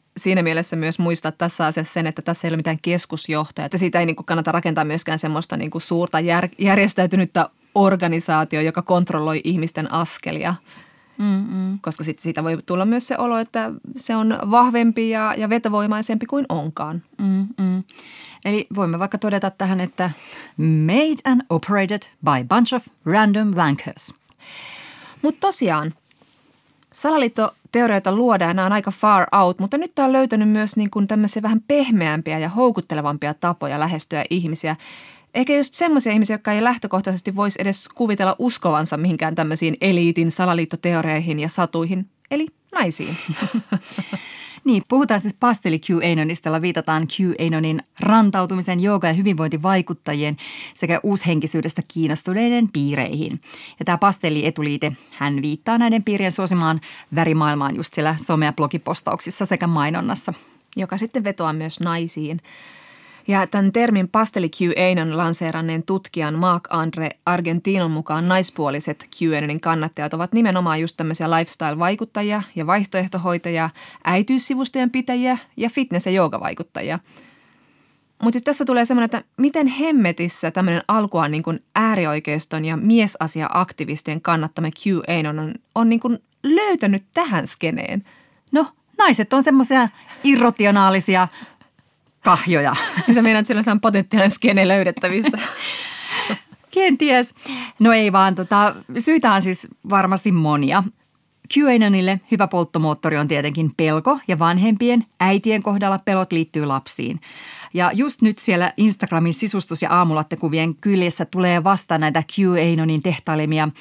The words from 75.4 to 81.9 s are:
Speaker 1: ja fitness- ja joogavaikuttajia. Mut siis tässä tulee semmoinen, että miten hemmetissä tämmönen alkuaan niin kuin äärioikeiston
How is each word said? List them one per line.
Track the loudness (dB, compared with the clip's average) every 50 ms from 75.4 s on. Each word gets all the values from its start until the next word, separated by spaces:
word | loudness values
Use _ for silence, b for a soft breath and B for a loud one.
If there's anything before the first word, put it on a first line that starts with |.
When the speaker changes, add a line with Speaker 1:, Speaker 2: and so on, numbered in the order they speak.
| -4 _ _
Speaker 1:
ja | -4 -4 -4
fitness- | -2 -2 -2 -2 -2 -2 0
ja | 0 2
joogavaikuttajia. | 2 2 0 0 -4 -6 -6 -8 -8 -12 -12 -10 -8 -6 -6 -6 -6 -8 b b b b b b b b b b b b b b b b b b b b b _ _ -2
Mut | 0 0
siis | 0 0
tässä | 0 0 0 0
tulee | 0 2 2 2
semmoinen, | 2 2 2 0
että | 0 -2 -6 -10 _ _
miten | 0 0 2 2 2 0
hemmetissä | 0 0 0 0 2 2 4 4 2 2 0 -2 -4 -4 -4 -4 -4
tämmönen | -2 0 0 0 0 0 0 0
alkuaan | 0 0 0 0 0 0 0 0
niin | 0 -2 -2
kuin | -4 -4 -6 -6 _ -2
äärioikeiston | 0 0 2